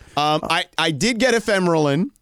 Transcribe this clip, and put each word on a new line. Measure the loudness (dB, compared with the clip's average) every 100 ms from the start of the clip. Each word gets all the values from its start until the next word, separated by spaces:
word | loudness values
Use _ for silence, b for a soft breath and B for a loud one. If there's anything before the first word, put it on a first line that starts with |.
| b -2
Um, | 0 0
I, | -2 -4 -4 -4
I | -4
did | 0 -2 0
get | 2
Ephemeral | 0 0 0 2 2 2
in. | 0 -2 -8